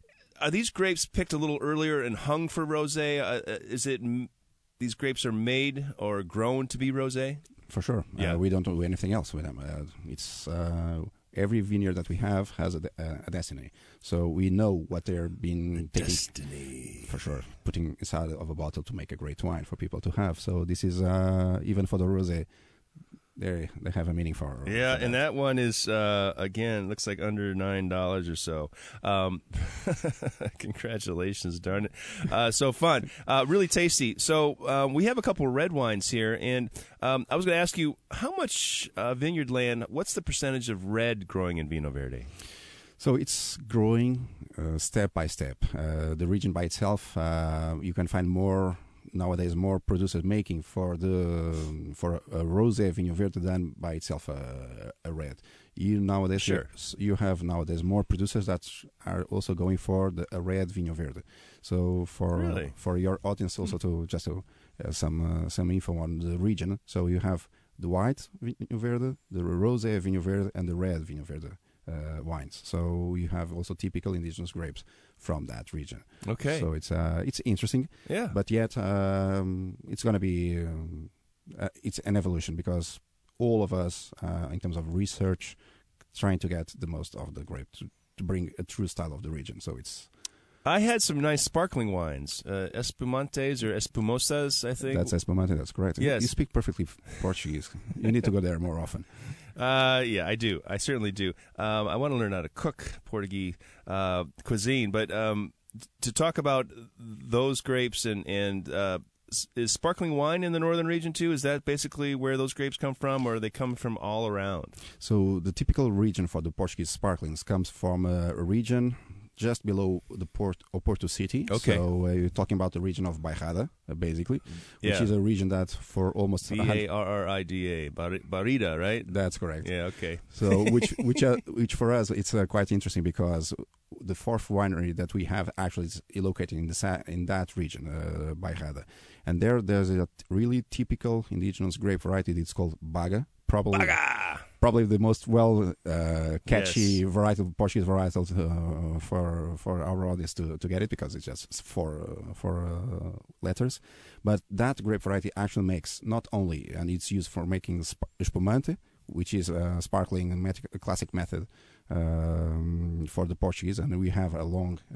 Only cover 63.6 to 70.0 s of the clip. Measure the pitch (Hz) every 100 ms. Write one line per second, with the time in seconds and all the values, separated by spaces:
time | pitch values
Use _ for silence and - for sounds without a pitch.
63.6 | 92 87 90 82 85 85 85 85 - -
64.6 | - - - 78 80 80 82 82 82 -
65.6 | 87 92 - 82 82 82 85 87 101 98
66.6 | 87 101 - 90 87 90 92 87 - _
67.6 | _ - 90 92 117 143 - - 120 -
68.6 | - 113 120 120 131 139 - 92 87 87
69.6 | 110 123 110 104